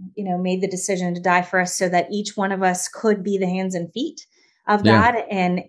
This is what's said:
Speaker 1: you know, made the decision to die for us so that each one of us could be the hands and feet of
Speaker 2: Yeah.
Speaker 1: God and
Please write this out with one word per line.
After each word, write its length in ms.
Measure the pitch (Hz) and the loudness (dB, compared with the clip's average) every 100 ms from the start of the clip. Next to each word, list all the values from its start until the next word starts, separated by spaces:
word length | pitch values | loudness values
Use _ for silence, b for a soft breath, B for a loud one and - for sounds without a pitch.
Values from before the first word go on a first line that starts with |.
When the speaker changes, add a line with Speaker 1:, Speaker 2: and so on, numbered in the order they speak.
| 185 - | -16 -8
Speaker 1:
you 100 | 190 | -4
know, 80 | 180 | -2
made 220 | 185 185 | 0 0
the 60 | 190 | -2
decision 460 | 185 - 185 180 | -4 -4 -2 -2
to 80 | 175 | -2
die 220 | 180 180 | 2 2
for 160 | 180 185 | 2 0
us 180 | 180 - | 0 0
so 100 | 185 | 0
that 180 | 175 170 | 0 0
each 240 | 208 208 - | -2 -6 -4
one 160 | 196 | -2
of 120 | 190 | 0
us 240 | 185 180 - | 0 0 -4
could 360 | - 220 208 | -2 0 0
be 140 | 185 196 | 0 -2
the 80 | 185 | -2
hands 300 | 185 190 185 | -2 -4 -4
and 180 | 170 | -6
feet 320 | - 311 - - _ _ _ - | -6 -8 -8 -20 _ _ _ 0
of 160 | 208 | 2
Speaker 2:
Yeah. 280 | 202 220 226 | 6 6 6
Speaker 1:
God 120 | 233 - | 2 -2
and 320 | 196 180 180 | 0 0 0